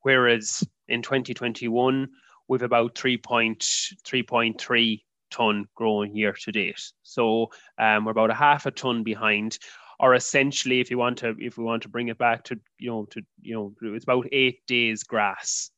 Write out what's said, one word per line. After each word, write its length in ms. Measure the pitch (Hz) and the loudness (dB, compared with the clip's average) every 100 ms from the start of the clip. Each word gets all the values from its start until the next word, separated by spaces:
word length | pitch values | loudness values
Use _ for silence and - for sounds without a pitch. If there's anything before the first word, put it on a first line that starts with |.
whereas 600 | 135 131 123 117 107 - - _ - | 4 4 6 4 0 -4 -6 _ -6
in 140 | 120 | -4
twenty 320 | 117 135 123 | 0 -2 -2
twenty-one, 760 | 120 120 113 117 117 127 135 135 _ _ _ - | -6 -6 -4 -2 2 2 2 -4 _ _ _ -4
we've 140 | 131 | -2
about 340 | 123 120 117 - | 2 2 2 -2
three 220 | 131 120 | -2 -2
point, 480 | - 120 113 110 - - - 190 - | 0 2 2 -2 -2 -2 -4 -10 -6
three 160 | 131 | -4
point 400 | 113 120 117 104 | 0 0 0 -4
three 420 | - 120 113 107 _ _ _ | 0 2 2 0 _ _ _
ton 360 | - 113 104 101 - | 0 0 0 -4 -2
grown 400 | 113 104 104 104 | 0 0 -2 -2
year 180 | 107 | -2
to 180 | 95 - | -2 -6
date. 300 | 104 92 - - _ | -4 -4 -6 -16 _
So, 480 | - - 117 113 113 - - - | -10 -2 0 2 -2 -6 -20 0
um, 260 | 110 107 | 2 2
we're 80 | 107 | 2
about 200 | 110 110 | 2 2
a 40 | 113 | 4
half 300 | 143 143 131 | 4 4 0
a 60 | |
ton 320 | - 131 117 | -4 -4 -2
behind. 560 | 110 104 110 104 110 - - - - - | -4 -2 0 0 -2 -8 -16 -20 -20 2
Or 160 | 131 127 | 4 4
essentially, 640 | - 143 139 135 127 127 | 4 2 2 0 0 0
if 100 | 123 | 0
you 80 | 123 | 0
want 220 | 120 120 | -2 -2
to, 160 | 120 107 | -6 -6
if 160 | 117 117 | -10 -6
we 80 | |
want 200 | 113 113 | -4 -4
to 60 | 110 | -4
bring 180 | 120 120 | -6 -6
it 100 | 110 | 0
back 260 | 120 117 - | 0 0 -4
to, 140 | 117 _ _ | -12 _ _
you 100 | 120 | -8
know, 160 | 113 104 | -6 -8
to, 100 | 110 101 _ | -12 -16 _
you 140 | - | -10
know, 400 | 110 101 107 113 | -8 -8 -8 -8
it's 120 | 110 123 | -6 0
about 220 | 127 120 | 0 2
eight 340 | 135 131 123 - | 2 2 0 -2
days 380 | 123 117 110 | 0 2 -2
grass 680 | - 113 101 92 - - - | -2 0 0 -2 -6 -6 -8